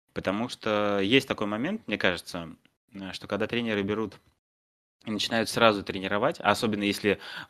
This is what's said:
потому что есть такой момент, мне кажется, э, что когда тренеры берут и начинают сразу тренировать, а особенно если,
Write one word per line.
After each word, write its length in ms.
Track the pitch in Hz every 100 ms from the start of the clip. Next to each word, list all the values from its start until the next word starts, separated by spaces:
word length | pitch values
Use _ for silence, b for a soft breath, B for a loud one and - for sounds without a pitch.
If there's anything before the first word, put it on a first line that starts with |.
| _
потому 340 | - 90 101 123
что 520 | - 110 104 104 101
есть 260 | 98 131 -
такой 180 | 104 104
момент, 340 | 107 147 220 -
мне 120 | 104
кажется, 520 | 98 85 - 90 82 - _ _ _
э, 180 | 98 95
что 140 | - -
когда 180 | 101 107
тренеры 360 | 117 117 104
берут 320 | 98 107 107 - _ _ _ _ _ _ _ _ -
и 40 |
начинают 360 | 107 - 117 107
сразу 320 | - 117 101
тренировать, 560 | 90 95 95 104 123 -
а 100 | 101
особенно 320 | 104 113 104
если, 340 | 101 98 104 92 B B